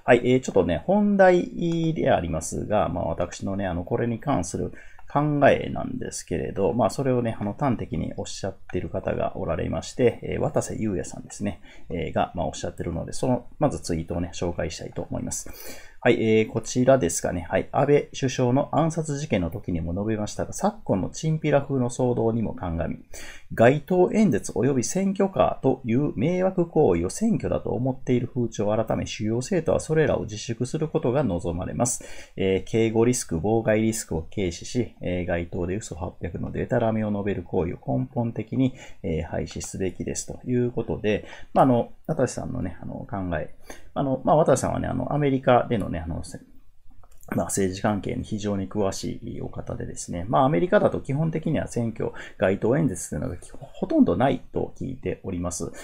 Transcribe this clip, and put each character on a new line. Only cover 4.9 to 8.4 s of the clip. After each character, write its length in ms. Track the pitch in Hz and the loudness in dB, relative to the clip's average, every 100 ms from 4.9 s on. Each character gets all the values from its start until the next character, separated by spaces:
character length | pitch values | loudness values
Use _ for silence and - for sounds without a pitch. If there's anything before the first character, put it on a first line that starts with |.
| - - | -16 -4
考 340 | 143 151 147 135 | 0 2 6 6
え 200 | 90 - | 6 2
な 100 | - | -4
ん 160 | - - | -6 -6
で 100 | - | -6
す 100 | - | -8
け 140 | - 85 | -4 -4
れ 160 | - | -2
ど、 180 | 65 95 | 0 0
ま 140 | 110 107 | 4 2
あ、 40 | |
そ 140 | - | 2
れ 80 | 135 | 0
を 100 | 123 | 2
ね、 140 | 117 110 | 0 -2
あ 60 | |
の、 100 | 104 | -4
端 220 | 101 143 107 | -2 0 0
的 220 | 95 82 | -2 -4
に 160 | 80 - | -4 -6
お 80 | |
っ 20 | - | -8
し 200 | - | -6